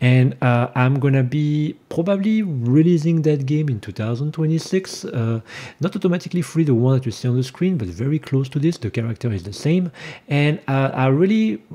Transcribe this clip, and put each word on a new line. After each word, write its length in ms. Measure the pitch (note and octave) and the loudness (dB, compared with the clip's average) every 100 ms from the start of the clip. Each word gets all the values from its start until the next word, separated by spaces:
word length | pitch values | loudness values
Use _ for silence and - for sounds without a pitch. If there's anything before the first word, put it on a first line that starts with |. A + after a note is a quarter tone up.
and, 340 | B2+ B2+ C3 - | 4 6 4 2
uh, 280 | B2+ A#2+ B2 | 2 2 0
I'm 260 | C3 B2+ C#3 | 2 2 2
gonna 240 | C#3 C3+ | 2 2
be 540 | B2+ D3+ D3+ D3+ D3+ - - | 2 0 0 0 -2 -6 -8
probably 520 | - E3+ G3 G#3 A3 | -4 -2 0 0 0
releasing 800 | G3 C3+ A#2 C#3+ E3 E3+ D#3+ E3 | 0 -2 2 4 6 4 2 2
that 240 | D3+ C#3+ C3+ | 2 0 0
game 240 | D3+ D3 | 0 0
in 100 | A2 | -4
two 120 | - | -6
thousand 420 | - A2 A#2+ D3+ | -6 -4 -2 -4
twenty-six. 720 | D#3+ D#3 D#3+ - F#3+ F#3+ - - | -2 0 0 -2 -4 -4 -12 -6
Uh, 360 | B2 A2+ A2+ - - - - | -2 -2 -2 -6 -16 -16 -6
not 160 | C#3 G3+ | -6 -2
automatically 460 | F#3 F3 - F3 | -2 -2 -2 -4
free, 220 | - D#3+ | -2 0
the 100 | D3+ | 2
one 240 | A#2 B2+ C3 | 4 4 2
that 80 | B2+ | -2
you 60 | |
see 160 | - B2+ | -4 -2
on 80 | B2 | -2
the 60 | |
screen, 340 | B2+ - F#3 E3+ | -2 -2 -2 -2
but 100 | F#2 | -4
very 300 | F2 C3+ D3+ | -4 -2 -2
close 320 | - C3+ C3+ | -2 -2 -2
to 80 | D3 | 0
this. 220 | D#3+ E3+ | -2 -2
The 100 | G#2+ | -4
character 420 | A#2 A2+ A2 A#2+ | -4 -4 -4 -4
is 120 | G2 | -4
the 100 | F#2 | -6
same, 380 | G2 D3 F3+ F3+ - D#3 - - | -4 0 0 -2 -8 -18 -16 -4
and, 320 | C#3+ D3 D3+ - | 0 2 0 -2
uh, 220 | C3+ C3+ | 0 0
I 160 | C3 C3 | 2 2
really 540 | C#3 F#3+ A3 A3 G#3 - | 4 4 2 0 -2 -10